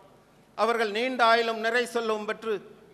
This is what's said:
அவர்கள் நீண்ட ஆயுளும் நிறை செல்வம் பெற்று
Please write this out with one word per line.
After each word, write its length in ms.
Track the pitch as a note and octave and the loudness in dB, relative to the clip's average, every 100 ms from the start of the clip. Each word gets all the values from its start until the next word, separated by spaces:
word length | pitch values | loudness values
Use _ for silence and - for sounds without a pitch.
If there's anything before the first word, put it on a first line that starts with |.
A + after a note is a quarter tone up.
| - _ _ _ _ - | -20 _ _ _ _ -2
அவர்கள் 360 | A3 A#3 A3 | -2 0 -2
நீண்ட 440 | G#3 B3+ B3+ A3+ A#3 | -2 -4 2 4 4
ஆயுளும் 280 | A3+ A3+ A3 | 2 -2 -2
நிறை 200 | A#3+ A#3 | -2 -2
செல்வம் 400 | A#3 A3+ G#3+ G#3 | 0 2 0 -4
பெற்று 520 | G#3+ A3+ G3+ - - - | -6 -6 -6 -8 -20 -14